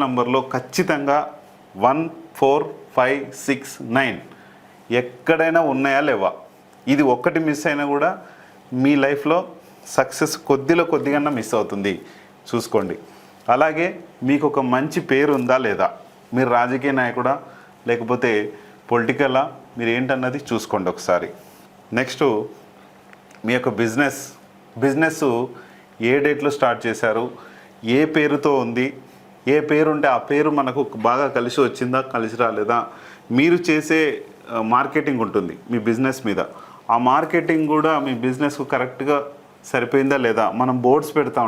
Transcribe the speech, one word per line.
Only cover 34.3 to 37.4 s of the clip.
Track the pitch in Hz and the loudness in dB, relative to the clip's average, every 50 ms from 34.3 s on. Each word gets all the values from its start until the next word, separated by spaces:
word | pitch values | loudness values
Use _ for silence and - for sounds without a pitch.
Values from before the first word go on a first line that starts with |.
| - - - - 117 | -20 -20 -14 -8 -6
ఆ, | 113 110 110 120 | -4 0 2 2
మార్కెటింగ్ | 127 139 139 - 156 139 151 135 120 113 98 | 2 2 0 0 -2 -2 0 0 -2 -2 -2
ఉంటుంది | 87 104 95 82 78 - - 117 | 0 -2 -2 -2 -6 -12 -8 -6
మీ | 120 117 104 117 | -4 -2 0 0
బిజినెస్ | 113 117 135 135 127 131 - 107 | 0 2 0 0 -2 -2 -4 -4
మీద, | 95 92 82 - - - - - - - - - 113 | -2 -2 -4 -4 -8 -14 -20 -20 -20 -12 -4 0 0
ఆ | 120 123 127 | 2 2 2
మార్కెటింగ్ | 131 151 160 156 175 170 | 2 2 0 0 0 0